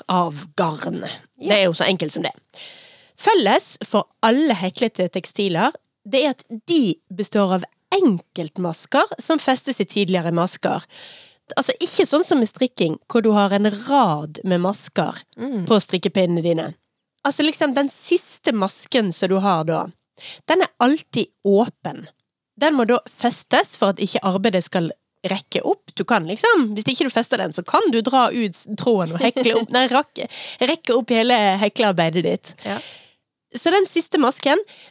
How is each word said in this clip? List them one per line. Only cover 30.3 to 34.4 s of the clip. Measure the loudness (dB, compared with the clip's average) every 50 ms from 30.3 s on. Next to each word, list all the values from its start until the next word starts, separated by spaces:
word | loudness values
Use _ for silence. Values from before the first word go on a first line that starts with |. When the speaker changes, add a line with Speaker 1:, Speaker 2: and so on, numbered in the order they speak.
| -12 -12 -12 -12 -6 -2
Speaker 1:
rekke | -2 -2 -2 -2 0 0 0
opp | 0 0 2
hele | 2 2 4 4 4 4 4 2 2 2
heklearbeidet | 0 0 0 2 0 2 2 2 0 0 0 0
ditt. | 0 0 -2 -4 -6 -12 -18 -12 -10
Speaker 2:
Ja. | -8 -8 -8 -10 -14 -20 -20 -20 _ _ _ _ _ _ _ _ _ -8
Speaker 1:
Så | -4 0 2
den | 2 4 2
siste | 2 0 -2 -2 0 2 2
masken, | 2 2 0 0